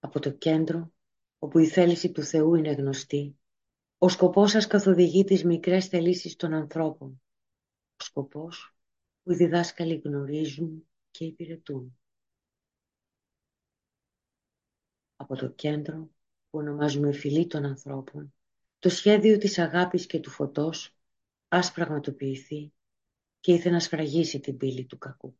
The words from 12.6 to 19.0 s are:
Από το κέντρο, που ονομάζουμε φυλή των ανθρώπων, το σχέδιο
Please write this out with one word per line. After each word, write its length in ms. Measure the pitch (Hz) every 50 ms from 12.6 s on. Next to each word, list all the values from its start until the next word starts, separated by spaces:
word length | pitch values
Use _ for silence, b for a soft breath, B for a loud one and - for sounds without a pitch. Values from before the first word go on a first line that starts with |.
| _ _ _ _ _ _ _ _ _ _ _ _ _ _ _ _ _ _ _ _ _ _ _ _ _ _ _ _ _ _ _ _ _ _ _ _ _ _ _ _ _ _ _ _ _ _ _ _ _ _ _
Από 200 | _ 143 - 135
το 120 | 131 135 127
κέντρο, 600 | 127 _ - 151 151 151 147 151 156 160 160 156 _ _ _ _ _ _ _ _
που 80 | _ 156
ονομάζουμε 540 | 151 147 147 147 147 147 135 143 147 143 143
φυλή 340 | 143 - 147 139 156 170
των 180 | 170 - 156 143
ανθρώπων, 720 | 143 139 139 - 139 139 135 131 - _ 147 147 143 _ _ _ _ _ _ _ _ _ _
το 100 | - 185
σχέδιο 500 | 180 -